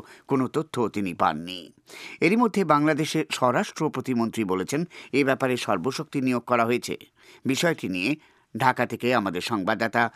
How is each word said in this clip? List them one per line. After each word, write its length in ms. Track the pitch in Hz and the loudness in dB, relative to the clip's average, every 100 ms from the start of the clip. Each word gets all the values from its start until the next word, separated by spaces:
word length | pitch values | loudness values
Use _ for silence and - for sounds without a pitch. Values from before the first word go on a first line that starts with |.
| - - - | -4 -10 -4
কোনো 180 | 135 123 | -2 0
তথ্য 280 | 151 156 - 110 | -2 -4 -2 -2
তিনি 220 | - 95 | -2 -4
পাননি। 460 | 82 92 78 85 92 78 - - - - - | 0 0 0 -6 -12 -16 -20 -20 -18 -18 -2
এরই 160 | 160 226 | 2 4
মধ্যে 240 | 233 202 175 | 2 2 4
বাংলাদেশের 600 | 147 151 147 151 156 - | 4 4 2 0 -2 -4
স্বরাষ্ট্র 520 | - 123 131 214 - 156 | 0 2 2 0 -2 -4
প্রতিমন্ত্রী 540 | 131 127 120 113 113 | -2 -2 0 0 -2
বলেছেন 380 | 101 92 92 147 170 - - | 0 0 -2 -4 -4 -8 -2
এ 80 | 135 | 0
ব্যাপারে 320 | 135 131 131 123 | 2 2 0 -2
সর্বশক্তি 640 | - 98 120 131 - 143 | 0 -2 -2 -4 -4 -2
নিয়োগ 220 | 131 123 - | 0 0 2
করা 180 | 120 113 | 2 4
হয়েছে। 300 | 120 - - - _ - - - | 0 -2 -8 -12 _ -20 -8 -4
বিষয়টি 420 | 131 170 151 107 | 0 0 0 -4
নিয়ে 220 | 90 98 151 _ _ _ 113 | -4 -2 -4 _ _ _ 0
ঢাকা 280 | 131 123 120 | 2 2 0
থেকে 220 | 113 120 | -2 0
আমাদের 280 | 123 98 87 | 2 2 -2
সংবাদদাতা 640 | - 110 92 107 113 117 117 | -2 -2 0 0 0 2 0